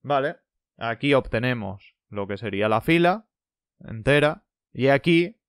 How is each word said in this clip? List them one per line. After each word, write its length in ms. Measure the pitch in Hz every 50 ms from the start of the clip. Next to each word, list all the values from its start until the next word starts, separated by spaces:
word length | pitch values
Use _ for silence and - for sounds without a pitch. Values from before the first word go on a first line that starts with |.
Vale, 380 | - 131 143 135 131 151 175 _ _ _ _ _ _ _ _
aquí 360 | _ 110 117 113 - - 143 143
obtenemos 800 | 131 - - - 113 120 127 127 117 104 95 95 98 _ _ _ _ _ _
lo 180 | 104 104 101
que 100 | 95 101
sería 300 | 98 117 107 98 98 104
la 140 | 110 110 113
fila 480 | - - 165 170 170 175 185 220 _ _ _ _ _ _ _ _ _ _ _ _
entera, 640 | - - 113 110 107 139 143 147 143 147 160 - _ _ _ _ _ _ _
y 140 | - 123
aquí 520 | 135 139 139 - 170 170 165 175 190 233 _ _